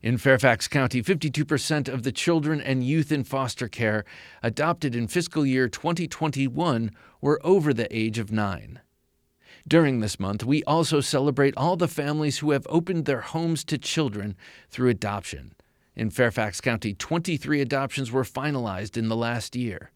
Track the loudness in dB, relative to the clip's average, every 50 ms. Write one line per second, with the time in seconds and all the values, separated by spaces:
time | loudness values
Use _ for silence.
0 | 0 0 0 2 6 6 4 6 6 4 4 4 0 -2 0 0 0 2 0 0
1 | 0 0 0 0 0 -4 -2 -2 -2 0 0 -2 0 0 0 0 0 -2 -4 -4
2 | -4 -4 -4 -2 2 2 2 4 4 2 0 -2 0 0 0 0 2 2 2 2
3 | 2 2 0 -2 -2 -2 -2 -2 -2 -2 -4 -6 -6 -8 -4 0 0 2 2 0
4 | -2 -6 -14 -20 -20 -20 -18 -4 -4 -4 0 0 0 0 0 0 -2 -2 -2 0
5 | -2 0 0 0 -2 0 0 0 0 2 2 2 2 0 -2 -4 -2 -2 -2 -2
6 | -2 -6 -4 -2 -2 -2 0 0 -2 -2 0 0 0 0 2 0 0 -4 -6 -10
7 | -20 -20 _ _ 0 0 0 2 4 4 4 4 6 4 2 0 0 -2 -2 -2
8 | -2 0 -2 -2 -4 -2 0 0 0 0 -2 -6 -10 -14 -18 -20 _ _ _ _
9 | _ _ _ _ _ _ _ _ _ _ -20 -20 _ 4 6 6 6 6 4 2
10 | 0 -2 -2 -4 -4 -4 -4 -4 0 2 0 2 2 2 2 2 2 4 2 2
11 | 2 2 0 2 2 2 2 4 4 2 4 2 0 0 2 2 0 -2 -2 -4
12 | -4 -2 -2 0 0 -2 -2 0 0 2 0 0 0 2 0 0 2 2 -2 -2
13 | 0 0 -2 -2 -2 -6 -6 -2 0 0 0 -2 -2 -4 -4 -4 -4 -4 -2 0
14 | 0 0 -2 -4 -6 -6 -8 -10 -14 -20 -20 -20 -20 _ -6 0 2 2 2 2
15 | 0 -4 -4 -4 -6 -8 -12 -12 -14 -18 -20 _ _ _ _ _ _ _ _ -4
16 | -4 -4 2 2 2 2 2 0 -4 -2 -4 -4 -2 -2 -2 0 -2 -4 -6 -6
17 | -6 -2 -2 -2 -2 -2 -4 -4 -2 -2 0 0 0 0 0 -2 -2 -4 -4 -6
18 | -6 -2 0 0 -2 0 -4 -4 -4 -2 -2 -2 -2 -4 -4 -4 -6 -6 -4 -2
19 | -2 0 0 0 -2 -2 -2 -4 -6 -6 -6 -4 -4 -4 -4 -8 -12 -16 _